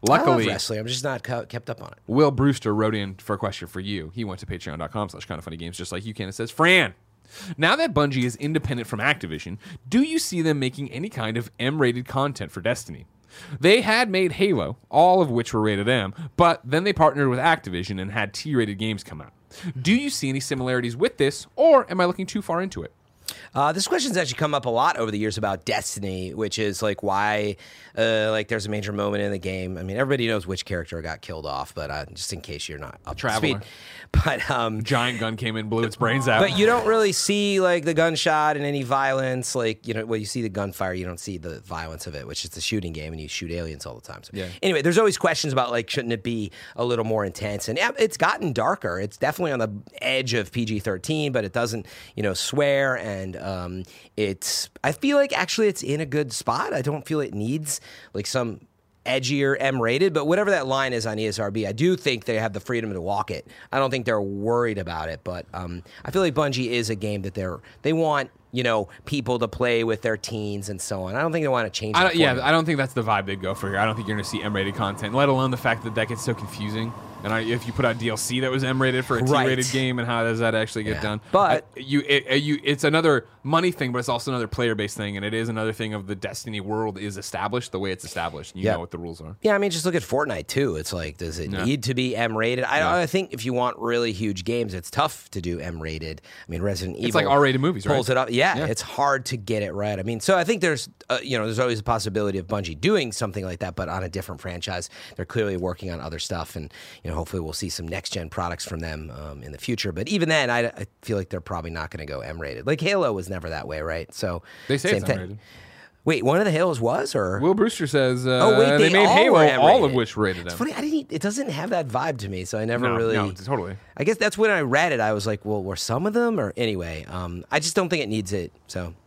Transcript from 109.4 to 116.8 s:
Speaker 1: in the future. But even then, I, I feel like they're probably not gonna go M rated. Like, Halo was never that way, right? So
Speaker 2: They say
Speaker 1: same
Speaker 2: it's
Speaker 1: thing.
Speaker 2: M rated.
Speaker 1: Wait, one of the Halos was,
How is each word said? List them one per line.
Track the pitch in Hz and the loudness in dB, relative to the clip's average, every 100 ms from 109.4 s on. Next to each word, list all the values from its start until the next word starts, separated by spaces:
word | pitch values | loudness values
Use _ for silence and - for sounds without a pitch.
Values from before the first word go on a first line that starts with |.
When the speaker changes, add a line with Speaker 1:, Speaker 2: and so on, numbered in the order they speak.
Speaker 1:
in | 64 | -14
the | 71 | -12
future. | - 120 104 | -6 -4 -4
But | 80 117 | -4 -2
even | 202 160 | 0 2
then, | 160 127 | 2 2
I, | 120 117 | 2 0
I | - 104 _ | -4 -14 _
feel | - 104 | -4 -4
like | 92 | -2
they're | 92 | -8
probably | 80 87 82 | -6 -8 -6
not | 82 78 | -8 -8
gonna | - 73 | -10 -10
go | 67 | -8
M | 55 82 | -8 -8
rated. | 73 60 107 | -8 -6 -2
Like, | 151 | 0
Halo | 165 196 151 | 2 2 2
was | 101 90 | 0 -4
never | 92 85 | -6 -6
that | 78 55 | -6 -6
way, | 76 | -6
right? | 80 82 78 | -4 -6 -8
So | - 98 87 - - - | -6 -4 -4 -8 -20 -2
Speaker 2:
They | 135 | 0
say | 165 | 2
Speaker 1:
same | 110 | 0
Speaker 2:
it's | - | 0
Speaker 1:
thing. | 110 | -2
Speaker 2:
M | |
rated. | 92 104 - - - - - _ - | -4 -12 -16 -20 -20 -20 -20 _ 0
Speaker 1:
Wait, | 151 | 2
one | 113 160 | 4 4
of | 208 | 4
the | |
Halos | 156 180 | 4 2
was, | 139 | 2